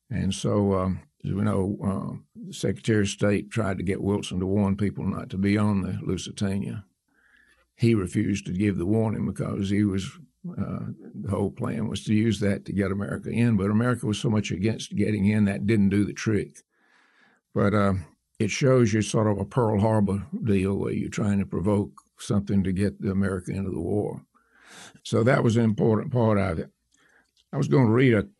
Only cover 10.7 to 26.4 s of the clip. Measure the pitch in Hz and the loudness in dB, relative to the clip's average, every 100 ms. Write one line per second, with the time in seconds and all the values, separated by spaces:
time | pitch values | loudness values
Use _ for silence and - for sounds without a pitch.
10.7 | - 110 - - - 107 98 98 - - | -6 -10 -12 -16 -12 -4 -2 -2 -4 -6
11.7 | - 107 98 - 107 113 104 101 98 - | -4 -6 -6 0 2 2 0 -2 -2 -4
12.7 | 92 95 98 - 101 - 113 120 104 98 | -2 -2 -2 -4 -6 -4 0 2 2 2
13.7 | 107 123 120 107 104 113 107 - - 107 | 2 0 0 -2 -2 0 0 -2 -2 -2
14.7 | - - 98 101 104 98 107 101 98 101 | -4 -6 -2 0 2 2 4 2 2 2
15.7 | 110 98 101 98 - 113 104 - - _ | 4 4 2 0 -2 -2 -2 -2 -12 _
16.7 | _ _ _ _ _ _ _ _ 104 101 | _ _ _ _ _ _ _ _ 0 2
17.7 | 104 101 92 - _ _ - 110 - 135 | 4 2 0 -6 _ _ -4 -4 0 4
18.7 | 131 113 107 104 117 107 98 98 135 110 | 6 4 2 0 2 2 0 -2 0 2
19.7 | 104 113 107 95 98 - 220 131 98 95 | 2 4 4 2 0 -4 -4 0 2 2
20.7 | 98 117 - - - 104 101 92 95 95 | 0 -2 -2 -4 -2 0 0 0 -2 0
21.7 | 101 98 - _ _ - 101 101 98 92 | 0 0 -8 _ _ -2 -2 2 0 2
22.7 | 92 101 - 98 95 98 95 - 95 98 | 0 -2 -2 -2 0 0 -2 -4 -6 -4
23.7 | - 90 104 - - - _ _ _ - | -4 -2 -2 -2 -6 -16 _ _ _ -20
24.7 | - - - - 117 117 147 131 113 113 | -20 -20 -18 -2 2 2 4 4 4 2
25.7 | 104 113 107 - 123 110 104 | 2 2 2 0 0 2 2